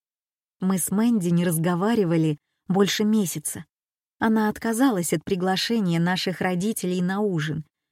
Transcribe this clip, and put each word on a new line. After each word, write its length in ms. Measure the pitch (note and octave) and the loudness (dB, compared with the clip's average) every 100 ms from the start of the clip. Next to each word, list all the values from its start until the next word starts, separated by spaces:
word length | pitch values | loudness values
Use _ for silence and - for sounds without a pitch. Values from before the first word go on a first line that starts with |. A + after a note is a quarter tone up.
| _ _ _ _ _ - | _ _ _ _ _ -4
Мы 180 | F#3 F#3+ | -2 0
с 120 | - | 0
Мэнди 400 | F#3+ A#3 A3+ F3 | 0 2 2 2
не 160 | E3+ F3+ | 2 2
разговаривали 920 | E3 E3 F3 G#3 A3+ F3 E3 D#3+ D3 _ _ - | 0 0 0 0 2 2 2 0 -2 _ _ -2
больше 360 | F#3 G3 - | 0 2 2
месяца. 600 | G#3+ A3 F#3 D#3 - G3 - _ _ _ _ - | 0 2 0 -4 -8 -10 -14 _ _ _ _ -4
Она 320 | A3 A3 G#3+ | 0 2 0
отказалась 640 | G#3+ A3+ A3+ C4+ G3 - | -2 -4 2 2 2 0
от 100 | E3+ | -2
приглашения 720 | - F#3 F#3 F#3 - A#3 F#3 E3 | -2 -2 0 0 0 0 2 2
наших 440 | F3 F#3 F#3+ - | 2 0 -2 -2
родителей 580 | F#3 F3+ G#3 A3 F3+ F3+ | -2 -2 -2 -2 -2 -2
на 200 | F3+ G3 | -2 0
ужин 440 | G#3+ E3+ D3+ D#3 - _ _ | 0 0 -2 -6 -8 _ _